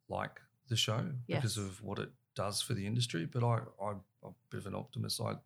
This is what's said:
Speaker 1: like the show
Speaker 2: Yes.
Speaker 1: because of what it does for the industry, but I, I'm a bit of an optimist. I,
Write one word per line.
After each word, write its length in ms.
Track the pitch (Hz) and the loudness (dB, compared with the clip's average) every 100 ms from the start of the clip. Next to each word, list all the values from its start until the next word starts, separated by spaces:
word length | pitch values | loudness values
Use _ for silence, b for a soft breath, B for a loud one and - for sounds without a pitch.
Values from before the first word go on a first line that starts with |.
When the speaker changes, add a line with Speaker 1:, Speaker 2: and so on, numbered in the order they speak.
| - | -4
Speaker 1:
like 320 | 95 101 - - _ - | -2 -2 -6 -20 _ 0
the 80 | 113 | 2
show 280 | - 113 180 127 - | 4 4 0 -2 0
Speaker 2:
Yes. 100 | 160 | 2
Speaker 1:
because 140 | 113 101 | 2 0
of 220 | 95 92 | -2 -4
what 160 | 98 104 | -6 -4
it 100 | 104 - _ | -6 -10 _
does 260 | - 98 98 | -2 0 0
for 120 | - | 0
the 100 | 98 98 | 0 2
industry, 400 | 120 120 165 160 | 2 2 0 0
but 180 | 123 | 2
I, 160 | 120 117 120 - | 4 4 0 -4
I'm 200 | 104 98 - _ | -4 -4 -10 _
a 60 | 98 - - | -14 -14 -10
bit 80 | 104 | -8
of 80 | 98 | -4
an 80 | |
optimist. 460 | 98 - 117 107 101 | -6 -4 -4 -2 -2
I, 140 | 110 107 | -2 -2